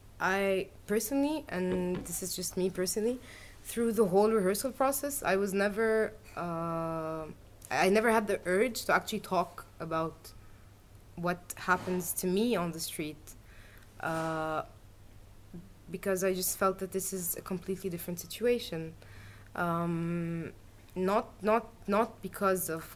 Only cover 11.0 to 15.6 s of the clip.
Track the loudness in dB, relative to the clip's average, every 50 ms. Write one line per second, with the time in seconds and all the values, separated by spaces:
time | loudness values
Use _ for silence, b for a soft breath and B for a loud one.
11 | -20 -16 -8 -4 -2 -2 -2 -2 -4 -12 -12 -2 2 2 2 4 2 0 -2 0
12 | -2 -2 -4 -2 0 2 2 4 4 4 2 2 0 0 -2 -4 -6 -6 -6 -6
13 | -6 -6 -8 -10 -14 -18 -18 -18 B B B B B B B B B B B -8
14 | -4 -4 -2 -2 -2 -2 -2 -2 -2 -2 -2 -2 -4 -6 -10 -20 -20 -20 -20 -20
15 | -20 -20 -20 -20 -20 -20 -20 -20 -18 -16 -16 -16